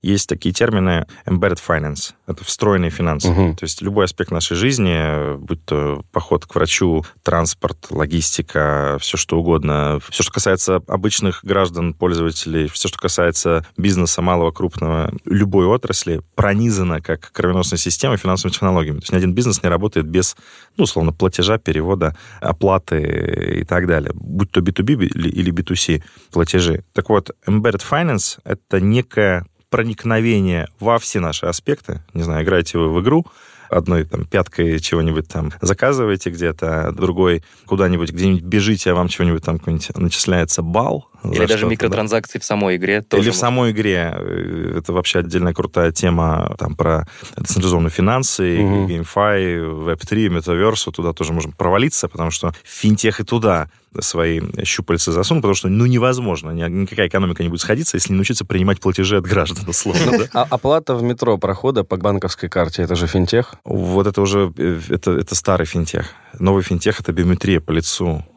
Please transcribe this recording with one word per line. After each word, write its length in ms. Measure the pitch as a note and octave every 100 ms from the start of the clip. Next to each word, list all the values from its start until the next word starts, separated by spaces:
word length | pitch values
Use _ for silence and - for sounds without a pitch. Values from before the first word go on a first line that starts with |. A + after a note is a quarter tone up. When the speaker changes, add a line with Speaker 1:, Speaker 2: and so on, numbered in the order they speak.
Speaker 1:
Есть 260 | - G2+ -
такие 260 | F2 -
термины 500 | F#2 A#2 G#2+ F#2 E2+ - - -
embedded 320 | F2+ F#2 F2 -
finance. 460 | D#2 D2+ C#2+ - _ -
Это 160 | E2
встроенные 460 | F#2 - G#2+ G2 F2
финансы. 380 | D2+ F2 D2+ F#2
Speaker 2:
Мгм. 280 | E2+ F2+ E2+
Speaker 1:
То 80 |
есть 180 | D#2 -
любой 220 | F#2+ G2+ F2+
аспект 240 | - F2+
нашей 260 | E2 - F2
жизни, 800 | A#2+ B2+ F#2+ E2 D#2 D2+ D2 C#2
будь 260 | - E2
то 400 | - D2 D2 C#2+ -
поход 340 | - - D#2+ -
к 80 |
врачу, 500 | E2 D#2+ - F#2 D#2+ D#2 _
транспорт, 640 | - E2+ E2 - E2 - -
логистика, 1040 | D2+ D2+ E2 D2+ - D2+ - D2+ D2 C#2+ C#2+
все 180 | - D#2+
что 200 | - E2
угодно. 600 | E2+ E2 D2 D2 D2 D2 -
Все, 140 | -
что 100 | A#2+
касается 480 | - G#2 F#2+ - F#2 -
обычных 540 | F#2+ G#2+ - G2 F2
граждан, 480 | F#2+ G2 F#2 F2 E2+
пользователей, 760 | D#2 F2+ E2+ E2 D#2+ E2 D#2+ D2+
все, 200 | - D#2+
что 100 | -
касается 680 | F#2 - E2+ E2+ F2 E2 E2 -
бизнеса 460 | G2 F#2 E2+ -
малого, 300 | F2+ F2+ E2
крупного, 600 | D#2+ F2+ - D#2+ D#2+ D#2+ - -
любой 400 | G2 G2+ F#2+ F2+
отрасли, 560 | B2+ - - - D#2+ - -
пронизано 680 | G2+ G2+ A#2 G2 F2+ D#2
как 280 | D#2 D#2+ -
кровеносная 460 | - F2+ F2+ F2 E2+
система 380 | F2+ - C#3 G#2+
финансовыми 380 | F#2+ F#2 F#2
технологиями. 440 | - G2 F2+ D2+ D2
То 20 |
есть 100 | -
ни 40 | F#2
один 180 | F#2
бизнес 280 | F#2 B2 F#2+
не 60 | F2+
работает 380 | E2+ G#2 - D#2
без, 300 | F2+ F2 - - - - -
ну, 60 |
условно, 280 | E3+ - E2
платежа, 460 | D#2+ F#2+ - G#2+ A2
перевода, 580 | - D#2 E2+ F#2+ D#2+ D#2 - -
оплаты 1160 | - E2 G2 F#2+ - D#2 D#2 D#2 E2 E2+ - E2+
и 40 |
так 220 | E2+ F2+ F2+
далее. 240 | E2 D#2
Будь 360 | D#2+ - E2+ G2
то 80 | F#2
би 100 | F2+
ту 120 | F#2
би 100 | G#2
или, 340 | C#3+ - - E2+
или 220 | - F2+
би 120 | E2+
ту 120 | F2
си 300 | F2 - D#2 - - _
платежи. 540 | F2 E2 F2+ F2 D#2+ -
Так 160 | - F2
вот, 220 | G#2+ - - -
embedded 340 | G#2+ A2+ G2+ -
finance — 480 | C#3+ E3+ G#2+ - -
это 360 | - F#2+ _ F#2+
некое 640 | G2 A#2 B2 - G#2 F2+ E2+ _ _
проникновение 960 | B2 A#2 G#2+ A#2 A2+ A#2 G#2+ F#2+ E2+ - _
во 200 | A2 A#2
все 200 | - G#2
наши 260 | E2+ - E2+
аспекты. 560 | F2 - D3 - D#2+ -
Не 80 | E2
знаю, 220 | E2 D#2
играете 340 | D#2+ F#2 E2 E2+
вы 140 | D#2+
в 80 | E2+
игру, 260 | G#2 D#3 E3 - - - -
одной 340 | F2 E2 F2
там 220 | D#2+ E2 E2
пяткой 520 | G2 F2 - E2+ D#2+
чего-нибудь 480 | - E2+ E2 D#2 D#2
там 220 | D#2+ D2+ -
заказываете 640 | F2+ G2 B2+ C3+ A2 F#2+ F2+
где-то, 580 | E2+ E2+ D#2 E2 D#2+ D#2
а 40 |
другой 500 | D#2+ F#2+ F2 F#2 E2+ - - -
куда-нибудь, 460 | G2 F#2+ F2 E2
где-нибудь 300 | E2 F#2+ F#2
бежите, 480 | F2 G#2+ G2+ G#2 F#2
а 40 |
вам 140 | F2+ F2+
чего-нибудь 340 | - F2 E2
там 160 | E2+ E2
какой-нибудь 380 | - D#2+ - -
начисляется 640 | F2 - - F2+ D#2+ -
балл 460 | E2 G2+ B2 - - -
Speaker 3:
Или 80 | - -
Speaker 1:
за 40 |
Speaker 3:
даже 60 | G2+
Speaker 1:
что-то, 100 | A2 A2
да. 20 |
Speaker 3:
микротранзакции 640 | A2+ A2+ F#2+ G#2+ A2+ - A2+
в 60 |
самой 320 | - G#2 G2 F2+
игре 240 | F#2 G#2+
тоже 220 | - G2+
Speaker 1:
Или 80 | A2
в 20 |
Speaker 3:
можно. 80 | G#2+
Speaker 1:
самой 300 | B2 B2+ A#2+
игре. 400 | G#2+ G#2+ F#2 E2+
Э, 600 | G1+ G1+ F2 F2 E2+ E2+ E2
это 160 | E2
вообще 280 | F2 F2 F2+
отдельная 340 | F2 F2+ F2+
крутая 360 | E2+ F2 F2+ E2+
тема 640 | D#2+ F2+ E2+ E2 D#2+ - -
там 180 | - D#2
про 320 | E2+ D#2+ D#2 - - -
децентрализованные 520 | - G2+ F#2 F2 E2
финансы, 680 | - F#2+ B2+ C3 - F#2 E2+
Speaker 2:
Мгм. 260 | G2+ G2+ F#2
Speaker 1:
GameFi, 680 | E2+ E2 - G#2 G2+ F#2 E2+ D#2+ D#2
веб 160 | D#2+ D#2+ -
три, 220 | G#2+ G#2+
метаверсу. 640 | E2+ D#2+ E2+ G#2+ A2 -
Туда 220 | F2 E2+
тоже 180 | D#2+ D#2+
можем 200 | E2 D#2
провалиться, 560 | - F2 G2 C#3 - F2+
потому 220 | E2+ E2
что 220 | - F2 E2
финтех 560 | - - G#2+ G#2 A2 G#2
и 40 |
туда 460 | G#2 A#2 G#2+ F2 D2+ _ _ -
свои 400 | - E2+ E2 E2 - -
щупальца 480 | - - F2 E2+ -
засунул, 300 | E2 F#2+ D#3+
потому 120 | G2+
что, 140 | F#2+ F#2
ну, 160 | G#2
невозможно. 680 | B2 B2 B2 B2+ A#2 D#2+ D#2
Ни-, 160 | E2 E2+ F2+
никакая 260 | F#2+ - F2+
экономика 340 | G2 F#2 E2+
не 80 | E2+
будет 100 | E2+
сходиться, 380 | - A#2 E3 F#2+
если 140 | -
не 40 | F#2+
научиться 300 | G2 A#2+ F#2
принимать 340 | F#2 F#2 F#2+
платежи 380 | F#2+ F#2 F#2 G2+
от 60 | F2+
граждан, 420 | G2+ D#2 D#2+ G2
условно, 340 | - G#2 B2 C#3+
Speaker 2:
Ну, 60 | A#2+
Speaker 1:
да? 80 | A2+
Speaker 2:
а 140 | B2 C#3
оплата 460 | C3 C3+ D#3 D3+
в 80 | B2
метро 340 | A#2+ A#2 A#2+ G2+
прохода 480 | F#2+ F#2+ C3 B2
по 140 | - F#2
банковской 500 | G2+ G2+ F2+ - F2+
карте — 340 | F#2 E2 F2
это 120 | E2 F2
же 100 | E2+
финтех? 480 | F#2+ F2 A2+ B2 -
Speaker 1:
Вот 420 | - G2 F2+ F#2 G2+
это 160 | G2
уже, 280 | G2 G2+ F#2+ D#2
э, 240 | E2 E2 E2
это, 220 | - -
это 220 | D2+ -
старый 320 | F#2+ - F2+ D#2+
финтех. 400 | E2+ D#2+ D#2+ - - - -
Новый 240 | F#2 G2
финтех — 380 | F2+ F2 G2+ -
это 120 | -
биометрия 480 | F2+ F2 F#2 F#2+ F2
по 100 | -
лицу. 540 | D#2+ E2 - F2+ D#2 -